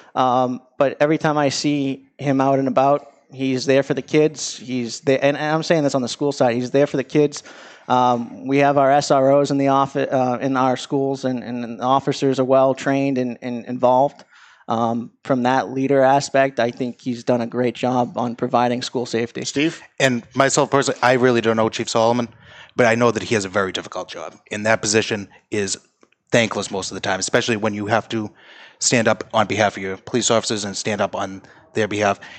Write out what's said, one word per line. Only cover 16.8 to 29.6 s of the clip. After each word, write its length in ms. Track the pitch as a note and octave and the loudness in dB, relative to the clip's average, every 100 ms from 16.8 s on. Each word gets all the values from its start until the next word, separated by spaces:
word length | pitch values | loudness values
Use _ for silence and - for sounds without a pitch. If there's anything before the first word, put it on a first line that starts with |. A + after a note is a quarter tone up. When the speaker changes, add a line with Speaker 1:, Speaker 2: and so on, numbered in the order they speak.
| B2 A#2 | -8 -6
Speaker 1:
he's 220 | C3 A#2+ | -8 -6
done 180 | A#2 B2 | -2 -2
a 60 | A#2 | -2
great 260 | A#2+ B2 | -2 -2
job 440 | A2+ B2+ B2+ A#2+ A#2 | -2 -2 0 -2 -4
on 180 | A#2+ A2+ | -6 -4
providing 480 | B2 B2+ A#2+ A#2+ | -2 0 0 -2
school 240 | - B2+ B2 | -4 -6 -4
safety. 360 | A2+ A#2 - | -4 -4 -6
Speaker 2:
Steve? 380 | B2+ C#3 D#3 - - - | -6 -2 -2 -4 -12 -2
Speaker 3:
And 240 | C3+ A#2+ - B2+ | 0 0 -2 0
myself 340 | C3+ - C#3 | 2 2 2
personally, 300 | C#3 C3+ - | 2 0 2
I 120 | B2 | 2
really 280 | C3 B2+ A#2+ | 4 4 4
don't 160 | A2 A2+ | 2 2
know 120 | A2+ | 0
Chief 200 | - A2+ | -2 -4
Solomon, 400 | A#2 A2+ A#2+ A#2 - - - - - | 2 2 2 -2 -10 -20 -20 -8 0
but 100 | A#2+ | 2
I 80 | |
know 160 | A2+ A#2+ | 4 2
that 140 | A2 | 2
he 100 | - | -2
has 120 | A2+ F#2+ | -2 -2
a 40 | |
very 220 | G2+ F#2+ | -2 -2
difficult 380 | F2 F2 - - | -6 -10 -12 -12
job. 300 | F2+ D#2 - _ | -14 -16 -18 _
And 160 | G#2 G#2+ | -4 0
that 120 | A2 | 0
position 480 | A2 A2 G#2 G#2+ F#2+ _ _ | 2 0 0 -4 -8 _ _
is 260 | G#2+ G2 - _ _ _ _ _ | -4 -4 -6 _ _ _ _ _
thankless 380 | B2 A2 - F#2+ | 0 2 -2 -6
most 220 | G2 F#2 | -6 -8
of 40 | F#2+ | -8
the 60 | |
time, 180 | - F#2+ | -4 -4
especially 380 | F#2 B2 A#2+ A2 | 0 0 0 -2
when 160 | A2 | -2
you 140 | G#2 G#2 | -4 -2
have 200 | A2+ - | -2 -2
to 200 | A2+ G#2+ - - - - _ | -6 -8 -12 -20 -20 -20 _
stand 300 | - B2+ A2+ | 0 2 2
up 160 | G#2+ - | 0 -2
on 140 | A2 G#2 | -2 0
behalf 280 | G2 | 0